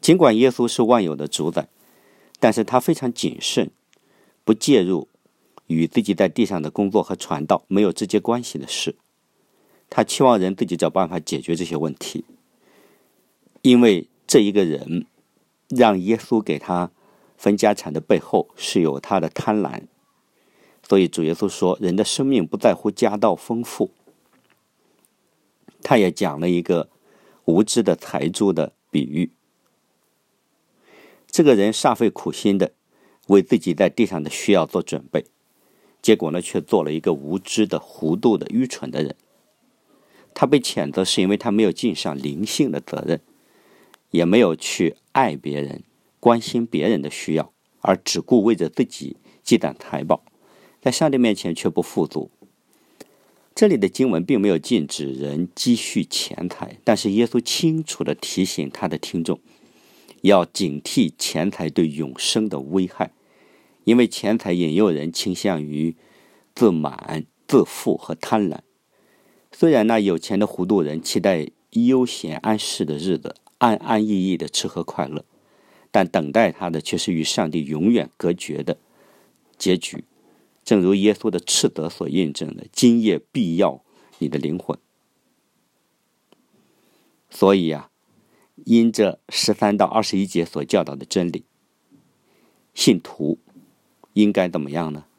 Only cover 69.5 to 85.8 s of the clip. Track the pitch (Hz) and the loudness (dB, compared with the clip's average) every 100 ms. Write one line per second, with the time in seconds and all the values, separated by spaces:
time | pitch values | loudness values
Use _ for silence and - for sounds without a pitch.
69.5 | - 165 139 110 117 98 85 - 98 104 | 0 4 4 4 2 2 0 -2 -2 -2
70.5 | - 90 104 76 78 - - 95 90 76 | -2 0 0 0 -4 -4 -2 0 0 -4
71.5 | _ _ 113 120 131 123 - 82 80 - | _ _ 0 2 2 0 -4 -10 -6 -2
72.5 | 107 - - 82 73 85 90 - - _ | -2 -4 -6 -4 -4 -2 -4 -4 -16 _
73.5 | _ 120 110 110 110 107 101 92 90 78 | _ 0 0 0 -2 0 0 0 -2 -4
74.5 | - - - 82 - 69 78 - _ _ | -6 -6 -8 -10 -6 -8 -8 -14 _ _
75.5 | _ _ _ _ 110 90 92 76 73 107 | _ _ _ _ 0 2 0 0 2 2
76.5 | 80 90 80 - 87 - 85 78 - 85 | 0 -6 -6 -6 -6 -2 -2 -2 -2 -2
77.5 | 80 69 76 92 117 73 _ 110 90 - | -2 -4 -2 2 2 0 _ -2 -2 -6
78.5 | 73 - - _ _ _ _ _ _ _ | -8 -6 -8 _ _ _ _ _ _ _
79.5 | _ - 92 - - - _ _ _ _ | _ 0 0 -2 -14 -18 _ _ _ _
80.5 | _ - 107 90 98 - 104 113 90 - | _ 0 2 4 4 2 2 -2 -4 -2
81.5 | - - - 78 - 80 78 82 71 82 | 0 0 -2 -10 -8 -4 -2 -2 -4 -10
82.5 | - - - 123 117 110 87 _ 139 98 | -12 -14 2 4 6 2 0 _ -4 -2
83.5 | 82 95 67 _ _ _ _ 76 71 73 | 0 0 -2 _ _ _ _ -4 -4 -4
84.5 | 85 - - _ _ _ _ _ _ _ | -6 -8 -12 _ _ _ _ _ _ _
85.5 | _ _ _ | _ _ _